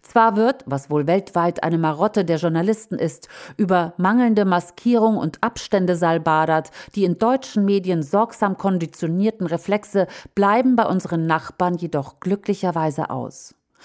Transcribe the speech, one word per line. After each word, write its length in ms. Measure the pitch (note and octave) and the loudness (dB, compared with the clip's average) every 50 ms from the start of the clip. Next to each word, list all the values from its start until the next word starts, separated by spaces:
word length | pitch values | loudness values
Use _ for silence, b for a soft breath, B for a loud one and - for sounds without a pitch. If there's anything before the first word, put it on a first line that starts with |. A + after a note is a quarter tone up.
| _ | _
Zwar 320 | - - A#3 A3+ A3+ G#3 | 0 2 4 4 4 4
wird, 280 | G#3 A3 A#3+ C#4 C4+ - | 2 2 2 0 -2 -6
was 240 | - C3+ C#3 C3+ - | -6 -6 -6 -4 -2
wohl 160 | D3 D3+ C#3+ | -2 0 2
weltweit 560 | D3 F3 G3 F#3+ - - F3 E3+ F3 E3+ - - | 2 0 0 0 -2 -2 0 0 0 0 -2 -2
eine 160 | D#3+ E3+ E3 | -2 0 0
Marotte 440 | E3 D#3 D#3 D3 F3+ G#3+ G#3+ G#3+ F#3 | 0 -2 0 0 -2 0 0 0 0
der 140 | E3 E3+ | 0 0
Journalisten 580 | D#3 E3 E3+ D#3+ E3 E3+ G3+ A3 G#3+ - - F#3 | 0 0 0 0 0 0 0 -2 -2 -4 -10 -6
ist, 320 | - - E3 - - - B B B B B B | -4 -4 -4 -6 -8 -18 B B B B B B
über 360 | B A3 F3 F#3 F3+ E3+ E3 - | B 0 2 2 2 2 0 -4
mangelnde 480 | - F3+ F#3 A3 B3 B3 A#3+ A3 G#3 G#3 | -2 0 2 4 4 4 4 4 2 2
Maskierung 720 | F#3+ F3+ F3 E3+ - - - - A#3+ A#3+ A#3 G#3+ A3+ A3 | 2 2 0 -2 -4 -14 -4 0 2 2 4 4 2 2
und 240 | G3 - D#3+ - - - | 2 -2 -4 -2 -2 -4
Abstände 520 | A#3 - - - - - G3 F#3 F3+ F3+ | -4 -4 -6 -6 -2 0 0 2 2 0
salbadert, 760 | E3 F3 E3 E3 E3 D#3 E3 D#3 D#3 D#3+ D#3 D#3+ D#3+ D#3 - B B B B - | 2 2 2 2 2 2 2 2 2 2 2 2 0 0 -4 B B B B -2
die 100 | G#3 G3 | 0 0
in 140 | F#3+ F3 | 0 2
deutschen 480 | - A3 A#3 B3+ C4+ C4 - - G#3+ G3+ | 2 2 2 2 0 -2 -4 -2 0 2
Medien 380 | G3 G3+ G3+ F3+ F3+ F3+ E3 D3+ | 2 2 0 0 0 -2 -2 -2
sorgsam 540 | C#3 - G3+ - F3+ - - A3 G3+ F#3+ | 0 0 0 0 0 0 -2 -2 -2 -2
konditionierten 920 | - - G3 F#3+ F3+ E3 D#3+ - - - E3 E3 F3+ G3+ A3 G#3+ G#3+ F#3 | -2 -2 0 0 0 -2 -4 -6 -6 -4 -2 0 0 0 0 0 -2 -4
Reflexe 580 | E3 E3 E3 - - G3+ G#3 G#3 - - G3+ F3+ B B B B B _ | -4 -4 -4 -2 -2 -2 -2 -4 -2 0 0 0 B B B B B _
bleiben 400 | - G3+ G3+ G#3 A#3 C4 B3+ B3+ | 0 2 4 4 4 4 4 2
bei 100 | A#3+ A3 | 2 2
unseren 400 | - F#3 F#3 - - F3 E3 E3 | 2 0 -2 -2 -2 -2 -2 0
Nachbarn 520 | D#3+ D#3+ D#3+ - - - _ F3+ F3+ F3+ | 0 0 0 -2 -8 -4 _ -2 -2 0
jedoch 420 | E3+ F3 D#3+ D3+ D3 C3+ - - _ | -2 -6 -4 -4 -4 -4 -4 -12 _
glücklicherweise 920 | - F#3 G3 G3+ - - G3+ - - F#3 E3 E3 D#3+ D#3 C#3+ - D#3 - | -4 -4 -4 -4 -2 -6 -4 -2 -2 -2 -2 0 -2 -2 -2 -4 -6 -6
aus. 460 | - C3 A#2+ G#2+ - - - - - _ _ _ B B B | -6 -8 -8 -8 -12 -16 -20 -20 -20 _ _ _ B B B